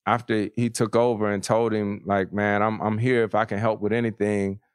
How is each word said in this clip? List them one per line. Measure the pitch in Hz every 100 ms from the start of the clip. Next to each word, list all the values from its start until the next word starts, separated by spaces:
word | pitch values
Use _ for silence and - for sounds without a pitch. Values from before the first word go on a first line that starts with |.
| -
after | 117 117 110 98 -
he | 120
took | - 113 117
over | 120 110 107
and | 101
told | - 113 117
him, | 107 104 101 85
like, | 98 92
"Man, | 101 104 104
I'm, | 107 110
I'm | 104 107
here | 123 123
if | 110
I | 107
can | 113 101
help | 110 101
with | 104
anything. | 113 117 107 104 104 98 98 -